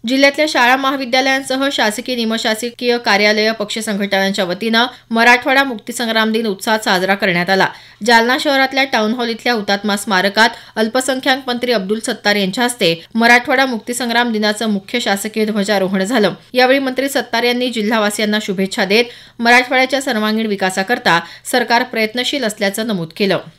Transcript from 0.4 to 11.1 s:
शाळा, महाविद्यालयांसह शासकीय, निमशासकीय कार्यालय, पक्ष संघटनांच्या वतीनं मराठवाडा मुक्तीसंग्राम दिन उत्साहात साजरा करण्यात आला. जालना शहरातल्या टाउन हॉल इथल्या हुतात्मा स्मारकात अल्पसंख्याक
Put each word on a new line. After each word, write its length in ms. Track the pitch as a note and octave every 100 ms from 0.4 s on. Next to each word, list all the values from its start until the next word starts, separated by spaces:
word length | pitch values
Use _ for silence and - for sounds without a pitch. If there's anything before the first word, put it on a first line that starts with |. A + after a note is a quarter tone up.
| D4+
शाळा, 260 | D#4 A#3+ C4
महाविद्यालयांसह 920 | C4+ C#4 C4 C4 C4+ C4+ C4+ C4 C#4
शासकीय, 440 | C#4+ A3+ - - B3
निमशासकीय 840 | A3+ A3 A#3 A3 A#3+ A#3 A#3+ A#3+
कार्यालय, 540 | A#3+ G3 G#3 G#3+ G#3+
पक्ष 280 | A3 G#3 -
संघटनांच्या 680 | A3 G3 G3+ G3 G3 G3 F#3
वतीनं 400 | F3+ A3+ A3+ B3 - _
मराठवाडा 520 | A3+ A#3+ B3 D4+ C4+
मुक्तीसंग्राम 680 | C#4 A3 - A#3 A#3 A3+ A3
दिन 160 | A3+ A3+
उत्साहात 320 | F#3+ - A3
साजरा 360 | G#3+ F#3+ F#3+ G3
करण्यात 340 | G3 F3 F3
आला. 180 | F#3+ F3+ - - - G#3+
जालना 320 | A#3 A#3 C4+
शहरातल्या 440 | D4+ C4+ C4+ C4+
टाउन 300 | C4+ B3+ G#3+
हॉल 160 | B3 A#3
इथल्या 240 | A3+ B3
हुतात्मा 440 | A#3+ G3+ G3+ G#3+ G3+
स्मारकात 520 | - F#3+ F#3+ G3+ A3+ - - -
अल्पसंख्याक 640 | A3 B3+ C4